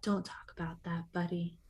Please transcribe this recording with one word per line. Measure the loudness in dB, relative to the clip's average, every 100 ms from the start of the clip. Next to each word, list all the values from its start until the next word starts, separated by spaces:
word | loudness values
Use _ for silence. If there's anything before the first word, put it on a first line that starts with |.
Don't | 4 2
talk | 2 -10 -14 -6
about | -6 -4
that, | -2 -2 0
buddy. | 0 2 2 -2 -4